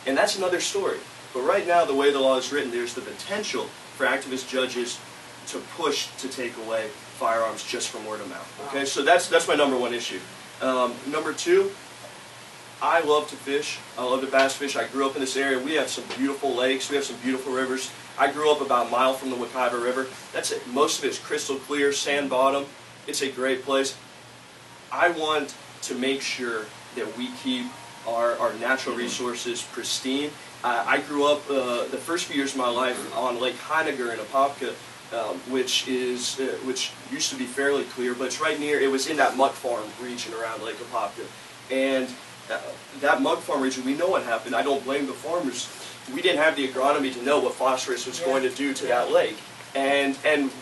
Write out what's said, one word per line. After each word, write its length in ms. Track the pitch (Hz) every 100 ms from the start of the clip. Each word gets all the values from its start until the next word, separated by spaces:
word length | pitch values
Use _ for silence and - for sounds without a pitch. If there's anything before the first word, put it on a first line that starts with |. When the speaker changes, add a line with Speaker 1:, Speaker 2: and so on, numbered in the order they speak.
| 131
Speaker 1:
and 120 | 139
that's 200 | 202 196
another 220 | 180 175
story. 380 | - 196 175 - - - -
But 80 | 127
right 240 | 139 196 175
now, 200 | 175 156
the 80 |
way 180 | 139 143
the 80 | 139
law 180 | 131 131
is 140 | 123
written, 200 | 143 131
there's 240 | 120 120 127
the 60 |
potential 640 | 135 - - 202 208 - - - - -
for 100 | 131
activist 440 | 135 135 131 -
judges 500 | 131 127 123 117 - - - - - -
to 120 | - - -
push 300 | 156 - - -
to 100 | 135
take 300 | - 120 117
away 300 | 110 113 110 - - -
firearms 440 | 113 113 113 107
just 260 | - 127 -
from 160 | 120 110
word 140 | 131
of 100 | -
mouth. 380 | - - - 143
Okay, 160 | 139
so 200 | 139 160
that's, 260 | 139 175 -
that's 180 | 165 170
my 80 | 151
number 220 | 143 127
one 160 | 120
issue. 260 | 90 - 92 - - - -
Um, 340 | 131 127 123 120 131
number 240 | 151 156
two, 400 | - 165 190 196 - - - - - - - - - - -
I 180 | 143 165
love 280 | 151 151 147
to 60 | 131
fish. 420 | 135 143 151 - - -
I 60 |
love 180 | 127 131
to 60 | 135
bass 260 | 135 135
fish. 220 | 131 139 139
I 120 | 113
grew 180 | 131 135
up 100 | 143
in 60 |
this 160 | 131 135
area. 220 | 139 127
We 160 | 139 156
have 120 | 127
some 160 | - 117 120
beautiful 360 | 139 139 139
lakes. 360 | 120 127 135 -
We 60 | 139
have 80 | 135
some 120 | 110
beautiful 360 | 123 131 135
rivers. 380 | 127 127 131 - - - -
I 120 | 143
grew 200 | 143 151
up 80 | 147
about 280 | 131 120 117
a 20 |
mile 240 | 151 131
from 160 | 131 131
the 80 | 123
Wekiva 440 | 120 131 123 120
River. 260 | 120 127 127 - -
That's 180 | 127 123
it. 160 | - 127
Most 320 | 127 156 -
of 60 | 139
it's 140 | -
crystal 360 | - 151 - 135
clear, 380 | - 147 143
sand 360 | 139 - 143 135
bottom. 360 | 127 139 139 143 - - - -
It's 140 | -
a 100 | 135
great 320 | 127 131 127
place. 320 | 135 135 135 - - - - - - - - - -
I 200 | 127 175
want 440 | 160 156 151 135 - - -
to 120 | - 123
make 260 | 131 135
sure 440 | - - 123 113 107 - - 123
that 220 | 107 113
we 120 | 127 -
keep 240 | 135 127 123 - - - 113
our, 320 | 117 120 113
our 160 | 113 107
natural 400 | 120 131 131 120
resources 640 | 120 - 123 117 123 117
pristine. 720 | - - - - 135 139 147 - - -
Uh, 200 | 123 120 120
I 140 | 139
grew 260 | 143 143 143
up, 240 | 147 -
uh, 360 | 135 127 120 107
the 120 | 127
first 280 | 170 175 -
few 100 | 147
years 160 | 135
of 60 | 135
my 120 | 123
life 460 | 120 123 120 104 113
on 240 | 123 120
Lake 160 | 127 -
Heiniger 560 | - 127 151 127 120
in 80 | 113
Apopka, 540 | 107 135 135 - 120 - - - -
um, 240 | 123 110 - 123
which 380 | 131 123 - 131
is, 520 | 127 127 123 - -
uh, 180 | 131 113 127
which 260 | - - - -
used 180 | 135 -
to 80 | 135
be 80 | 123
fairly 380 | - 139 139 120
clear, 280 | - 123
but 120 | 123 127
it's 160 | -
right 180 | 160 147
near, 200 | 147 143
it 120 | 135
was 160 | 131 147
in 80 | 151
that 200 | 131 123
muck 160 | 135
farm 320 | - 127 117 107 104
region 320 | 123 120 113
around 280 | 113 113 110
Lake 120 | 113 120
Apopka. 480 | 120 113 107 - 104 - - - -
And, 380 | 131 135 131 123 - - - -
uh, 80 | - - - - 139
that 220 | 143 135
mug 180 | 147 170
farm 220 | - 147
region, 240 | 131 131 127
we 80 |
know 160 | 143 180
what 140 | 185
happened. 320 | - 113 120 -
I 80 |
don't 200 | 143 131
blame 220 | 127 139 131
the 80 |
farmers. 560 | 120 117 175 139 - - - - - -
We 80 | 131
didn't 200 | 180 180
have 140 | 156 139
the 120 | 131
agronomy 460 | 127 135 147 131
to 80 | 123
know 160 | 127 147
what 140 | 123
phosphorus 520 | - 131 127 - 120 127
was 140 | 123
Speaker 2:
Yeah. 60 | 131
Speaker 1:
going 160 | 135
to 60 | 127
do 240 | 127 143
to 140 | 135 131
Speaker 2:
Yeah. 80 | 120
Speaker 1:
that 160 | -
lake, 260 | 160 - - - - - 135
and, 420 | 139 143 139 135 147
and, 260 | 147 135 120